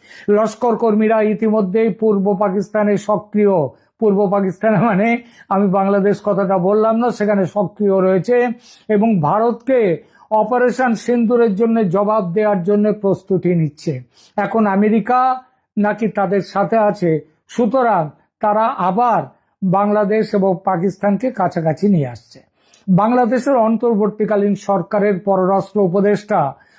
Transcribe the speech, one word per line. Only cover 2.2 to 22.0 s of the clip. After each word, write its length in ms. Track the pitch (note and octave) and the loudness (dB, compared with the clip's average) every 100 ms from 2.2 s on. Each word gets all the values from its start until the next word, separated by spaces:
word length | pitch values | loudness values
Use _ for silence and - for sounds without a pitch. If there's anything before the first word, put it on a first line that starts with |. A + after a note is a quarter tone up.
| F#3+ F#3+ | 0 0
পাকিস্তানে 640 | G#3 F#3+ F#3 G#3+ G#3 G3+ | 0 -2 -4 -2 0 -2
সক্রিয়, 680 | G3+ G#3 - G#3 G3+ F#3 C3+ - _ _ | -2 -4 -2 0 2 2 -2 -6 _ _
পূর্ব 300 | A3 G3 G#3 | 0 2 0
পাকিস্তানে 480 | G3+ F#3+ F3 A3+ G#3+ | 0 -2 -2 0 2
মানে 400 | A#3 F#3+ A3+ A#3+ - - - | 2 0 0 -2 -6 -20 -4
আমি 180 | G3 G3+ | 0 2
বাংলাদেশ 540 | F#3+ G3 G3+ G3 G3+ | 2 2 2 0 0
কথাটা 340 | - F#3+ G3 F#3+ | -2 -2 0 0
বললাম 380 | F3+ G#3+ G#3+ A3+ | 0 2 2 0
না, 160 | A#3+ | -2
সেখানে 340 | - G#3 G3+ F#3 | -2 -2 0 -2
সক্রিয় 560 | G#3 F#3 - G3+ F#3+ | -2 -4 -2 0 2
রয়েছে 460 | F#3 F#3+ F3 B3 A#3+ A#3+ - - _ | 2 0 0 0 0 -4 -14 -20 _
এবং 320 | G#3+ A3+ G3+ | 0 2 2
ভারতকে 840 | D3 G3 A#3 A#3 - C4 G#3 D#3 - _ _ | 0 0 0 -2 -2 0 2 -2 -8 _ _
অপারেশন 600 | G#3+ G#3+ B3 B3 A#3+ B3+ | -2 0 0 0 0 -2
সিন্দুরের 640 | A3+ - A#3+ A3+ A#3+ A#3 F#3+ | -2 -2 0 2 2 2 2
জন্য 340 | A#3 A3+ G3+ | 0 2 0
জবাব 440 | F3+ G#3 A3 F#3 | 0 0 0 -2
দেওয়ার 300 | F3 G#3+ G3+ | -2 0 0
জন্য 300 | F3 G#3 G#3 | 0 0 0
প্রস্তুতি 640 | G#3 G3 F#3 - F#3 F3 F3 | 0 -2 -2 -2 -2 0 0
নিচ্ছে। 480 | D#3 - - C3 B2 _ - - | -2 -4 -8 -8 -10 _ -12 -6
এখন 300 | G3 A3 G#3 | -4 0 0
আমেরিকা 760 | F#3+ G#3 A3 - B3 B3+ B3+ - _ _ - | 2 2 0 0 0 0 -2 -8 _ _ -4
নাকি 300 | G#3 G#3 A3 | -2 -2 -4
তাদের 340 | - F#3+ G3 | -2 -2 -2
সাথে 360 | - G3 G3 A3+ | -2 -4 0 2
আছে, 420 | G#3 G#3 F3 D#3 - _ _ | 0 0 -2 -2 -4 _ _
সুতরাং 640 | - A#3 C4 A#3 G3 D3+ - _ _ | -2 0 2 2 0 -2 -8 _ _
তারা 260 | G#3+ G#3 A3+ | -2 0 -2
আবার 580 | - F3+ F#3 B3 G3+ C#3 _ _ _ | -2 -2 0 0 0 -4 _ _ _
বাংলাদেশ 720 | F#3+ F#3+ G#3 G#3 G3+ A3 G#3+ | -2 0 2 0 0 0 0
এবং 240 | G#3 F#3+ F3+ F#3+ | 0 0 0 -2
পাকিস্তানকে 680 | F#3 F#3+ F3+ G#3 G3 B3+ | -2 -2 -2 -2 -2 -4
কাছাকাছি 580 | B3 F3+ - D#3+ D3 G3+ | -2 -2 0 -2 0 2
নিয়ে 180 | F#3 | 2